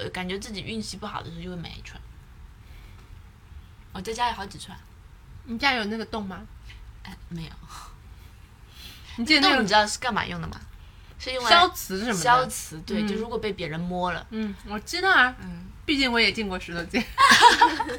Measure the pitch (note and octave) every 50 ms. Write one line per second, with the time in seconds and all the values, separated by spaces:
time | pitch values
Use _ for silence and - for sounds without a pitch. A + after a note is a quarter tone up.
0 | - - - F#3 F3+ F3+ F#3 G3+ G#3 - G#3+ F#3+ - - G#3+ A3 G#3+ - - F#3+
1 | G#3 G#3 G3+ - - - E3 E3+ E3+ F3+ F3+ F3 D#3+ - - - - - - -
2 | - - - - - - - - - - - - - - - - - - - -
3 | - - - - - - - - - - - - - - - - - - - F#3
4 | F#3 A3 A3+ A3+ A#3+ A#3+ A#3 - F#3+ G3 - - - - E3+ - - - - -
5 | - - - - - - - - - - A3+ A3+ C#4 C#4 C4 A#3+ G#3 G3+ A3 A3+
6 | G#3+ - - A3 G#3 F#3+ F3+ E3+ A3 A3 - - - - - - - - - -
7 | - - F#3+ - - - F3 E3+ D#3+ D3+ - - - - - - - - - -
8 | - - - - - - - - - - - - - - - - - - - -
9 | - - - - A#3 - D#4 D4 C4+ F#4+ C#4 C4 A#3 F#3 G3+ G#3+ G#3 G#3+ - -
10 | - B3+ A3 F3+ - - F3 E3+ D#3 - - - - - - - - - - -
11 | - - - - - C4 B3+ B3+ A#3+ A#3 E4+ E4+ F4+ F#4+ - - - - F#3+ F#3+
12 | G#3+ B3 A3 F3+ - A#3+ A#3+ B3+ C4 A#3+ - - - - - E3 - - G3+ G#3+
13 | G#3+ G#3 G#3 A3 A3 A3 A#3 A3 A3 G#3+ F#3+ F#3 E3+ D3+ D3+ E3 F3 F3+ F3+ F3+
14 | F3+ F3+ E3+ - - - A3 A3 A3 G#3 G3 - - G3+ G#3 G#3+ A3 - - F4
15 | F#4 G4 F#4 D4 B3+ B3+ B3+ - G3 F#3 F3 E3+ F3+ F#3+ - - - - D#4 C4+
16 | C#4 B3+ A#3 A#3 A3+ G3+ F#3+ G#3+ A3 G3 F#3 F#3 F3+ - E3+ F3 E3 F3 - B3
17 | A3 - - - C5+ C5+ C5+ - - - G#4+ - - - - - A#4 B4 B4